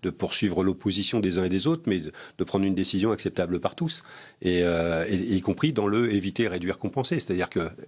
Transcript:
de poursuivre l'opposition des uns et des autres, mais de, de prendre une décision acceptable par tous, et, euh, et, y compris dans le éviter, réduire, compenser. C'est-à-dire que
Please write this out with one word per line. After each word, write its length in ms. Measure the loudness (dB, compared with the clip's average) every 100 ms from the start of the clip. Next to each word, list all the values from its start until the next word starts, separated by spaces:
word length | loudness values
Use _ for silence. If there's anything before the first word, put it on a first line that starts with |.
de 80 | -6
poursuivre 520 | -2 -4 0 0 2
l'opposition 560 | 2 0 -2 0 0 2
des 200 | 2 2
uns 60 |
et 40 | 2
des 180 | 2 2
autres, 180 | 0 0
mais 120 | 0
de, 140 | -2 -12 -18 -6
de 80 |
prendre 200 | 0 2
une 120 | 2 2
décision 340 | 0 2 2
acceptable 480 | 0 -2 -2 0 0
par 160 | -2
tous, 300 | -2 -2 -4 -6 -20 -20 -4
et, 220 | 0 2
euh, 420 | 4 2 0 0 0
et, 80 | 0
y 240 | 2 0
compris 320 | 0 0 2
dans 160 | 2 2
le 260 | 2 2
éviter, 320 | 2 0 0 -2
réduire, 320 | 0 -4 -4
compenser. 400 | -4 -2 -2 -2
C'est-à-dire 320 | -2 -2 0
que 200 | -2 -4 -8